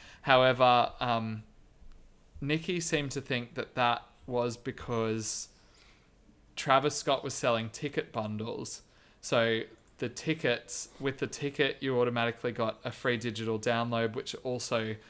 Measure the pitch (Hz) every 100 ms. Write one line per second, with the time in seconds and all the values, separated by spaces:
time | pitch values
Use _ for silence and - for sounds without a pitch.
0 | - - - 131 127 123 127 123 117 -
1 | 127 113 110 107 - - - - - -
2 | - - - - 139 160 160 180 160 156
3 | 143 139 131 123 120 - 110 - 120 117
4 | - - - 123 120 117 135 - - 117
5 | 113 110 107 - - - _ - - -
6 | _ _ _ _ _ - 143 135 147 -
7 | - 135 139 - 127 113 110 - 147 -
8 | - 113 107 107 110 - - - - _
9 | _ _ - 127 113 113 - - _ -
10 | 127 - - 156 135 120 - - - -
11 | 135 131 135 - 143 139 139 - 135 123
12 | 123 120 117 113 123 113 110 - 123 -
13 | 131 120 120 107 113 110 120 117 120 117
14 | 113 117 - - 131 123 - 117 110 107